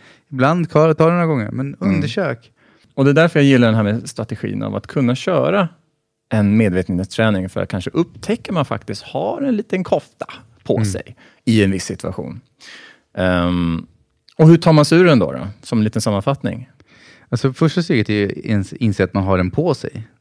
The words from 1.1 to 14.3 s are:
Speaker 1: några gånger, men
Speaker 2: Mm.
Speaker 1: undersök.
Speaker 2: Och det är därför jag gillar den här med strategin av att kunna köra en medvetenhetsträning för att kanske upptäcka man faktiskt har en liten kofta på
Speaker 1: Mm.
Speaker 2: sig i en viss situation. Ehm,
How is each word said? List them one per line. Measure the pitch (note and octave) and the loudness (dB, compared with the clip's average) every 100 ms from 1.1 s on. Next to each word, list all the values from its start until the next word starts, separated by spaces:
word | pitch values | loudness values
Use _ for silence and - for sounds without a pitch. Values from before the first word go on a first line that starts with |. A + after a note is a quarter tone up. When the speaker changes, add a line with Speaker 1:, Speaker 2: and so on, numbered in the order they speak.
Speaker 1:
några | F3 E3 | 2 0
gånger, | C#3+ G#2+ | -2 -4
men | A2+ C#3 - | -6 -8 -4
Speaker 2:
Mm. | F#3+ | -2
Speaker 1:
undersök. | F3 - G3+ D#3+ A#2+ _ _ _ _ _ | 0 -2 -4 -4 -6 _ _ _ _ _
Speaker 2:
Och | - | 0
det | C#3 | 2
är | |
därför | C#3+ E3 D#3 | 4 4 4
jag | C#3 | 4
gillar | C3 A#2 | 6 4
den | |
här | A2 | 2
med | G#2 A2+ - | 0 -2 -6
strategin | - A#2 G#2 G#2 G2+ | -10 -10 -8 -6 -6
av | G#2 G#2 | -6 -8
att | - | -6
kunna | D3+ B2 B2+ | -2 -2 -2
köra | - D#3+ C3 G3 F3 - _ _ _ _ _ | -2 0 0 0 -2 -6 _ _ _ _ _
en | A2 G#2 G#2+ | 0 2 2
medvetenhetsträning | G#2+ F2+ F2+ F2+ F#2+ - A2 G2 F#2 | 2 0 -2 -4 -4 -2 0 0 -4
för | - | -6
att | F#2+ | -6
kanske | G2 - | -6 -4
upptäcka | D3 F3 - - A#3 - | -4 -4 -8 -6 -6 -4
man | F3 | -4
faktiskt | C#3 G#2+ - G2+ | -4 -6 -8 -14
har | - C3+ F#3+ - | -10 -6 -6 -4
en | C#4 G#3+ | -2 -4
liten | - F#3 | -2 -6
kofta | F3+ G3 - _ - - _ _ | -2 -2 -4 _ -16 -16 _ _
på | - A#2+ | -4 0
Speaker 1:
Mm. | |
Speaker 2:
sig | G#2 F#2+ - - _ _ | -2 -4 -10 -20 _ _
i | - A2+ | 0 4
en | G2 | 4
viss | F#2+ | 0
situation. | - F#2 - F#2+ C#2 A#2+ - _ - - - _ _ - | -6 -8 -8 -8 -10 -14 -20 _ -20 -20 -20 _ _ -2
Ehm, | F#2 F2+ F2 F2 E2+ E2 - _ _ _ _ | 0 2 0 0 -2 -4 -8 _ _ _ _